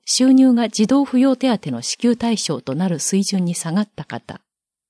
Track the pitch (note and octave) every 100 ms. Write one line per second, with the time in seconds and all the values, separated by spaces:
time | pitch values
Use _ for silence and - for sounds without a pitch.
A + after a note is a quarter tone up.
0 | - - C4 C4 C4 A#3+ A3+ - G#3+ C4+
1 | C#4 B3+ C4+ B3+ C4 G#3+ D3+ A#2 - -
2 | A#3+ A#3 A#3 A3 - D3 - C#3 F#3 D#3
3 | - G3 G3 G3 F3 F3 E3 F3+ G#3 -
4 | D3 A#2 - - _ _ _ _ _